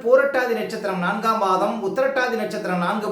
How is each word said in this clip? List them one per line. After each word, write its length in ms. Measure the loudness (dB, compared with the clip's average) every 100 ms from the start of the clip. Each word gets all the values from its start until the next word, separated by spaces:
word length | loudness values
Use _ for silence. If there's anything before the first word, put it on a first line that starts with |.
பூரட்டாதி 520 | 4 4 4 0 0 -2
நட்சத்திரம் 420 | -4 -6 -4 -2
நான்காம் 360 | -2 0 0 2
பாதம், 340 | 2 2 0 -2 -2
உத்திரட்டாதி 500 | 0 0 0 0 -2
நட்சத்திரம் 420 | -4 -4 -4 -2
நான்கு 240 | 0 -2 0